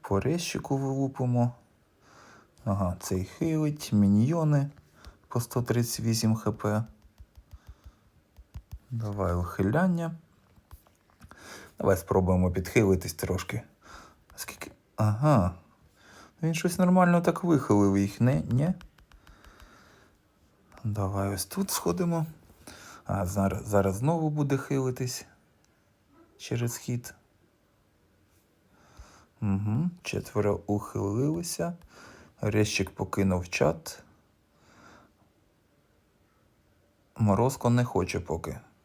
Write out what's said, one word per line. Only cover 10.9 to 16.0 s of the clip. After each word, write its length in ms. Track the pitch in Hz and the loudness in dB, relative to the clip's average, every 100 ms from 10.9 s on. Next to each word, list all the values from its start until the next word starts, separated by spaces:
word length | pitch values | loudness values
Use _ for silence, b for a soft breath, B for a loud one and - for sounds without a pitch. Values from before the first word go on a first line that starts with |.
| _ _ _ - B B B B _ | _ _ _ -20 B B B B _
Давай 200 | 101 92 | 0 0
спробуємо 540 | - 95 92 92 90 | 2 2 4 2 2
підхилитись 600 | 87 90 123 101 90 - | 0 0 4 4 2 0
трошки. 500 | - - 90 - 117 - _ B B B B _ - | -8 -4 -4 -4 -8 -10 _ B B B B _ -16
Скільки? 360 | - - - - _ - | -16 -14 -18 -20 _ -2
Ага. 600 | 107 107 151 131 90 87 _ _ _ B | 0 2 4 4 2 -2 _ _ _ B